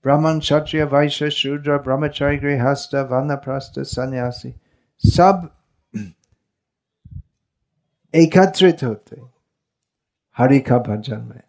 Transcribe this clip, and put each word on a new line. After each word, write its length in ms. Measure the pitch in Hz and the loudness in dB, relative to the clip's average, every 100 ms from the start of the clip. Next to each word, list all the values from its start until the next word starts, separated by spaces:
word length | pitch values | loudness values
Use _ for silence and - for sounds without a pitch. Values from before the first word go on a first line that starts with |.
ब्राह्मण, 340 | 131 147 156 156 | 2 2 2 -2
क्षत्रिय, 460 | 151 147 151 156 | 0 -2 0 -4
वैश्य, 460 | 147 139 147 - 151 | 0 0 0 -2 -6
शूद्र, 480 | 147 139 143 143 143 | -4 -6 -6 -4 -4
ब्रह्मचारी, 580 | 143 135 151 - 143 143 | -2 -4 -4 -4 -4 -2
गृहस्थ, 580 | 143 139 123 143 - | -2 0 0 -2 -4
वानप्रस्थ, 800 | 139 135 127 147 139 135 135 - 139 | -6 -2 -4 -4 -6 -6 -8 -8 -12
सन्यासी 760 | 139 - 131 131 123 120 127 - _ _ _ _ | -10 -8 -6 -4 -6 -8 -16 -18 _ _ _ _
सब 520 | 104 - 180 185 170 _ _ _ _ - 98 _ _ _ _ _ _ _ _ _ - - - _ _ _ _ _ _ _ _ | 2 6 6 4 -4 _ _ _ _ -12 -12 _ _ _ _ _ _ _ _ _ -20 -20 -20 _ _ _ _ _ _ _ _
एकत्रित 680 | 160 160 180 185 - 185 165 | 4 6 6 4 4 4 4
होते 360 | 127 107 _ - - _ _ _ _ _ _ _ _ _ _ - | -4 -6 _ -20 -20 _ _ _ _ _ _ _ _ _ _ 0
हरि 240 | 127 139 | 4 4
का 180 | 131 123 | 4 0
भजन 420 | 117 107 107 110 | 0 -6 -6 -10
में। 200 | 117 113 | -12 -20